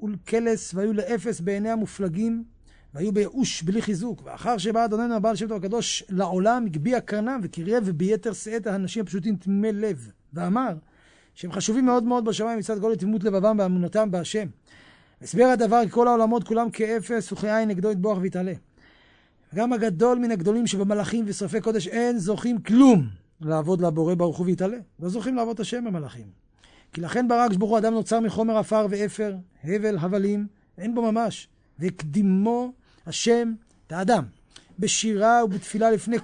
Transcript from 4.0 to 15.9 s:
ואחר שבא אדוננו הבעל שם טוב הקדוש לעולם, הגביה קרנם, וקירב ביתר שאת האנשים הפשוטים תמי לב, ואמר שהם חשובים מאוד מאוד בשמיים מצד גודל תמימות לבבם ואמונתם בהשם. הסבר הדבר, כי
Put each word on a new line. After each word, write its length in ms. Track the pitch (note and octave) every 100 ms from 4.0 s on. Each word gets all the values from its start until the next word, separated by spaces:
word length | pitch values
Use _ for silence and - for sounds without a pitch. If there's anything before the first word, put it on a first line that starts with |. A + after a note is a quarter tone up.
| A#3+ F#3+
ואחר 340 | - - G3+ A#3
שבא 260 | F3+ A3
אדוננו 300 | A#3 G#3+ A#3+
הבעל 220 | A3+ G#3+ G#3
שם 120 | G#3+
טוב 80 | G#3+
הקדוש 480 | F#3+ A3+ - - -
לעולם, 580 | F#3 F#3 F#3 G3+ B3 A3+
הגביה 340 | D#3 D#3+ B3
קרנם, 400 | - G#3 G#3+ C4
וקירב 480 | F3 - E3 A#3 G3
ביתר 420 | D#3+ F#3 G#3+ A3+
שאת 340 | F#3+ - A3+ G#3+
האנשים 360 | G3 F#3 A3+
הפשוטים 340 | G3+ G3 F#3 G3
תמי 360 | F#3+ G3 A3
לב, 380 | G#3 G#3+ D#3 A2+ - _
ואמר 420 | D3 F3 G#3+ B3+ D#3+ - _ _ _ _
שהם 180 | - F3
חשובים 340 | D#3+ - A3 B3+
מאוד 180 | B3
מאוד 200 | A#3 B3
בשמיים 340 | A3+ F#3+ A3 A#3
מצד 200 | G3+ A3
גודל 180 | G#3+ A#3
תמימות 280 | F#3+ A3
לבבם 320 | G#3 G3 G3+ A3
ואמונתם 520 | F#3 F#3 F3 G#3+ G#3+
בהשם. 360 | F3+ D#3+ G#3+ F#3+ - _ - - - _ _
הסבר 220 | - F3+
הדבר, 360 | B3+ B3 A3 A#3
כי 60 | A3